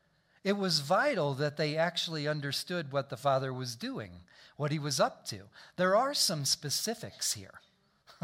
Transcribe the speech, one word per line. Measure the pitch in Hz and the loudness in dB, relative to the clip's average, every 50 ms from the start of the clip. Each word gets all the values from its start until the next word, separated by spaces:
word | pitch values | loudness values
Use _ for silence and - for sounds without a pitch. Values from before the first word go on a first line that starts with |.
| _ _ _ _ _ _ _ _ - | _ _ _ _ _ _ _ _ 0
It | 196 208 | 0 0
was | 202 196 185 160 147 | 2 2 2 2 2
vital | 139 139 185 214 262 294 269 185 151 143 135 | 2 4 4 4 4 4 2 2 2 0 0
that | 127 151 147 143 | 0 -2 -2 0
they | - 156 151 147 | 0 -2 0 2
actually | 160 165 175 175 - - 170 160 151 143 147 | 2 0 0 0 -2 -4 -2 -2 -2 -2 -2
understood | 151 151 139 143 135 - - - 180 175 160 135 135 | -2 -2 -2 -2 -4 -4 -4 -4 -4 -4 -4 -2 -2
what | 143 135 - | -2 -2 -2
the | 135 | -4
Father | 110 - 143 135 131 135 135 127 | -2 2 2 4 4 2 0 -4
was | 127 127 123 117 | -4 -6 -6 -8
doing, | 117 220 262 269 165 110 92 87 87 - - - - - - - | -8 -8 -8 -6 -8 -8 -10 -12 -16 -20 -20 -20 -20 -20 -16 -8
what | - 143 147 | -4 -2 0
he | 151 160 | 0 0
was | 143 147 135 151 | -2 0 2 2
up | 208 254 - - - | 2 2 2 -2 -12
to. | - 113 95 98 107 - - - - - | -10 -10 -10 -12 -14 -20 -20 -20 -10 -2
There | - 180 185 190 | 0 2 4 6
are | 220 262 277 294 | 4 4 4 2
some | - - - 180 151 139 | 2 2 2 2 0 0
specifics | - - - - 143 - - - 214 233 226 - 101 - - - - - | 0 0 0 0 -2 -2 -2 -2 -2 -4 -4 -8 -12 -8 -4 -4 -4 -4
here. | 104 95 - - - - _ _ _ _ _ _ _ _ - - - | -4 -8 -14 -18 -20 -20 _ _ _ _ _ _ _ _ -20 -14 -10